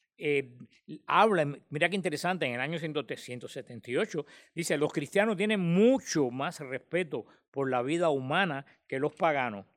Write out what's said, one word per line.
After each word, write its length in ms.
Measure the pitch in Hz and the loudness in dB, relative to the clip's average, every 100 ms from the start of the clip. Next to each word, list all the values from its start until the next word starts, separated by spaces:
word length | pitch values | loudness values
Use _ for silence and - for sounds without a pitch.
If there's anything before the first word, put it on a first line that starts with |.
| _ _ | _ _
eh, 400 | 156 143 123 123 - _ - 160 - | 0 0 -2 -12 -20 _ -16 -12 0
habla, 380 | 170 220 180 143 135 _ | 4 4 4 0 -4 _
mira 180 | 147 170 | -2 0
qué 60 | 196 | 0
interesante, 500 | 165 147 175 185 135 | -2 -2 -2 -2 -2
en 100 | 120 | -2
el 40 | |
año 180 | 139 165 | -4 -4
ciento, 260 | 160 147 - - | -4 -6 -6 -10
ciento 320 | - 123 117 | -10 -12 -12
setenta 420 | 139 120 117 120 | -14 -14 -14 -4
y 60 | 139 | -2
ocho, 300 | 214 156 - - - | -2 -4 -8 -16 -12
dice, 240 | 165 - 156 | -6 0 2
"Los 140 | 147 | 2
cristianos 460 | 160 143 196 220 185 | 0 0 2 2 0
tienen 240 | 214 208 | 0 2
mucho 680 | 170 180 233 262 - 160 127 | 4 6 6 4 0 0 0
más 280 | 127 143 - | -2 -6 -6
respeto 640 | 135 131 - 170 160 139 - _ _ | -10 -10 -4 -4 -2 -6 -10 _ _
por 200 | 139 135 | -4 0
la 120 | 123 | 0
vida 280 | 127 170 170 | 0 2 2
humana 560 | 139 131 170 185 139 - _ - | 2 0 0 0 -2 -10 _ -8
que 120 | 135 | -4
los 140 | 147 | -4
paganos". 520 | - 165 143 123 101 - | 2 2 2 0 -4 -12